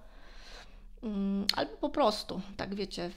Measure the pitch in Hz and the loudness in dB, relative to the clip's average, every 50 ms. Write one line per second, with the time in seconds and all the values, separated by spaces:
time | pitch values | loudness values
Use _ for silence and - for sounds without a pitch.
0 | - - - - - - - - - - - - - - - - - - - - | -10 -14 -16 -14 -14 -14 -14 -14 -12 -12 -14 -14 -14 -14 -16 -14 -14 -14 -12 -6
1 | - 220 202 196 196 196 196 196 202 196 - - - - - - 311 285 - 302 | -4 -2 2 2 4 4 4 4 2 2 2 2 2 0 0 0 0 2 6 8
2 | 269 262 262 - - - 175 185 - - - - - 190 202 208 190 - - 170 | 6 6 6 4 -2 -4 -4 -4 -4 -6 -4 -4 -2 -2 0 -2 -2 -2 -2 -4
3 | 175 175 185 | -4 -4 -6